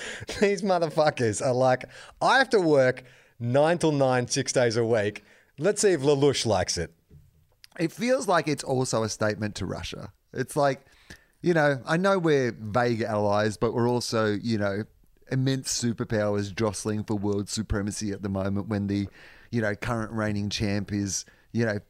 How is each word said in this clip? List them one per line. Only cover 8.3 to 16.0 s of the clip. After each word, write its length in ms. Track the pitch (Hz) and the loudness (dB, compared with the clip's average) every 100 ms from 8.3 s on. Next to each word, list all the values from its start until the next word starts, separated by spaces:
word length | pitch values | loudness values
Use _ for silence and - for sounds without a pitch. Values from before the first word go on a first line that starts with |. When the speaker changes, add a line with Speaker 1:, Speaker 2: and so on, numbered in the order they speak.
| 175 156 | 2 2
Speaker 2:
it's 160 | 143 | -2
also 400 | - 131 131 117 | -2 -2 0 -2
a 60 | 110 | -2
statement 460 | - 107 107 104 - | -2 -2 -2 -6 -6
to 100 | 90 | -6
Russia. 480 | 90 87 - 98 - _ | -6 -8 -12 -14 -18 _
It's 220 | - 127 - | -8 -6 0
like, 240 | 143 135 - _ - - _ _ | 0 0 -10 _ -20 -20 _ _
you 120 | 165 | 0
know, 280 | 170 147 139 - | 2 2 0 -2
I 120 | 165 | 0
know 200 | 196 196 | 2 2
we're 340 | 165 143 127 - | 4 2 2 -4
vague 440 | 107 107 123 117 | -4 0 0 0
allies, 560 | 110 107 104 101 110 104 | 0 0 2 2 0 0
but 160 | 117 | -2
we're 160 | 120 120 | 0 0
also, 380 | 123 - 117 110 104 | 0 0 0 0 0
you 160 | 117 110 | -2 0
know, 280 | 101 98 110 _ _ _ - | 0 -2 -8 _ _ _ -6
immense 400 | 131 131 135 131 - | -2 0 -2 -4 -4
superpowers 720 | 120 104 | -2 -4